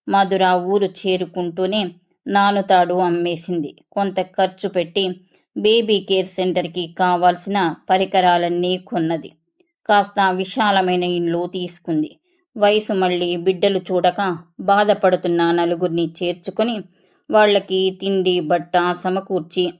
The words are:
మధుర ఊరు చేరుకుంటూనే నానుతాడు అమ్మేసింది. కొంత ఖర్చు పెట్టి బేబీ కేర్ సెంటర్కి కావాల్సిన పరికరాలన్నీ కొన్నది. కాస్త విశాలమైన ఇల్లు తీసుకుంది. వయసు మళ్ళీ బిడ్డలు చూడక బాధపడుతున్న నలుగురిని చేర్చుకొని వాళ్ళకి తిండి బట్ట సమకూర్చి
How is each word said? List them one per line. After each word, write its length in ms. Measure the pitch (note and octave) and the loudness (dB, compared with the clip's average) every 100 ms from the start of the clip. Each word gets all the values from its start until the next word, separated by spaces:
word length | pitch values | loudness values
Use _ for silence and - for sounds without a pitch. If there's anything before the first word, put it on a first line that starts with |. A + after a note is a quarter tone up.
| - | -2
మధుర 360 | G3 F#3+ F#3+ F#3 | 2 2 2 2
ఊరు 380 | F3+ F3+ G3+ G3 | 2 2 0 -2
చేరుకుంటూనే 1040 | F#3+ G3 F#3 F3 F3+ F3 E3+ F#3 G#3+ F#3 E3+ _ _ - | -4 -2 -2 -2 -6 -6 -4 -2 -2 -4 -8 _ _ -2
నానుతాడు 640 | G3+ G3+ G3+ G3 F#3 F3 | 0 2 0 2 2 4
అమ్మేసింది. 840 | F3+ F3+ E3+ F3 E3+ E3+ F3 C#3+ - _ | 0 0 0 -2 -6 -6 -6 -6 -10 _
కొంత 300 | - G3 F#3+ | -4 -4 -2
ఖర్చు 480 | F#3 - F#3+ F#3+ G3 | -4 0 -2 -2 -6
పెట్టి 520 | F#3 E3 F#3 F#3 F3+ _ _ _ - | -4 -2 -2 -2 -4 _ _ _ -2
బేబీ 420 | G3+ A3+ A3 G#3 | 2 4 4 0
కేర్ 280 | F#3+ F#3+ F#3 | 0 -2 -2
సెంటర్కి 680 | - F#3 F3 E3+ F3+ E3 E3+ | -4 -2 -2 -4 -6 -8 -2
కావాల్సిన 760 | F3+ F3+ F3+ F3 F#3+ G3+ F3 - - | 0 2 2 0 -2 -2 -2 -4 -2
పరికరాలన్నీ 880 | F#3+ F#3+ F#3+ F3+ F3 E3+ F3 F3+ F3+ | 0 2 2 2 2 0 -2 -2 -2
కొన్నది. 540 | F#3 F3 D#3+ E3 - _ _ _ _ _ - | -4 -4 -2 -4 -8 _ _ _ _ _ 0
కాస్త 440 | G3+ G3+ - F#3+ | 2 2 0 0
విశాలమైన 720 | F#3 F#3+ - G#3+ G3 F#3 F3+ | 0 -4 -2 0 2 2 0
ఇల్లు 460 | F3+ F3 E3+ E3+ F3+ | 0 -2 -2 -2 -4
తీసుకుంది. 640 | F#3 F3+ - - D#3 D3+ - _ _ _ A3+ | -6 -8 -10 -4 -4 -4 -8 _ _ _ 0
వయసు 360 | G#3 G#3+ G#3+ | 2 2 0
మళ్ళీ 420 | G3 F#3 F3+ F3 F3 | 0 0 0 -2 -2
బిడ్డలు 420 | F3 F#3 G3+ F#3 | -2 0 0 -2
చూడక 600 | F3+ F#3 F3+ F3+ G3 E3 - - | -2 0 0 0 -4 -4 -10 -8
బాధపడుతున్న 920 | F#3 G3+ G#3 G3+ F#3+ F3+ F3 E3+ E3+ | 0 2 2 2 2 0 0 0 2
నలుగురిని 600 | E3+ E3+ E3+ F3+ E3+ E3+ E3 | 2 0 0 -2 -2 -4 -4
చేర్చుకొని 560 | F3 F3 F3+ F3 A3+ A3 - _ _ _ - | -6 -6 -8 -4 -2 -4 -10 _ _ _ 0
వాళ్ళకి 640 | G#3+ G#3 G3+ F#3+ F#3+ F#3+ F#3 | 4 6 4 0 -2 0 -2
తిండి 380 | F#3+ G3 F#3 F3+ | -2 0 2 0
బట్ట 340 | D#3 F3 E3+ F3+ F3 | 2 -2 0 0 0
సమకూర్చి 800 | F3 F#3 F#3+ F#3+ F#3 E3 - F3+ F3 | -2 -4 -4 -2 -6 -4 -4 -4 -4